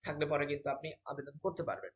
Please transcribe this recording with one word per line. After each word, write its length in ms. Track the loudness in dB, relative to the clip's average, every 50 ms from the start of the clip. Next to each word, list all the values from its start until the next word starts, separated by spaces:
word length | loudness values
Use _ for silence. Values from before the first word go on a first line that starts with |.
| -2
থাকলে 200 | -2 2 2 2 4
পরে 140 | 4 4 4 2
কিন্তু 160 | 0 0 0 0 -2
আপনি 140 | 0 -2 -8 -8 _ _ -8
আবেদন 240 | -8 -8 -8 -10 -12 -2 -2
করতে 200 | -2 0 0 0 0
পারবেন। 240 | 0 -2 -4 -10 _